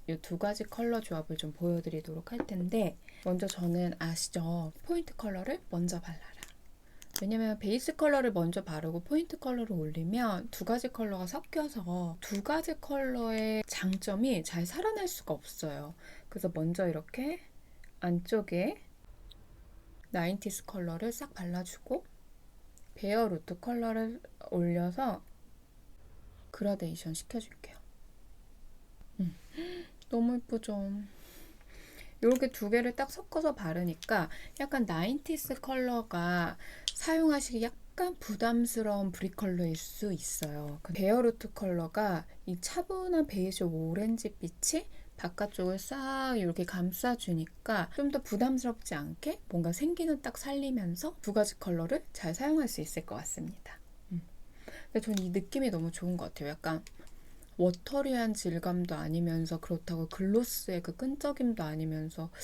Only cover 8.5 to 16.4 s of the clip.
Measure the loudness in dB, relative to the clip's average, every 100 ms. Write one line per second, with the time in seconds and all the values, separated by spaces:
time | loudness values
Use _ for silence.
8.5 | 2 -2 -2 -2 -4 2 2 2 -4 -2
9.5 | -2 0 0 0 -2 0 2 2 2 -2
10.5 | -4 0 2 0 -2 -2 0 -2 -4 -2
11.5 | -2 0 -2 -2 0 0 -4 -2 -2 2
12.5 | 0 0 -4 -2 0 2 0 2 2 2
13.5 | 2 0 0 2 2 0 2 4 4 2
14.5 | -2 0 2 2 2 0 -4 -4 -4 -4
15.5 | -8 -6 -6 -8 -12 -16 -16 -10 -2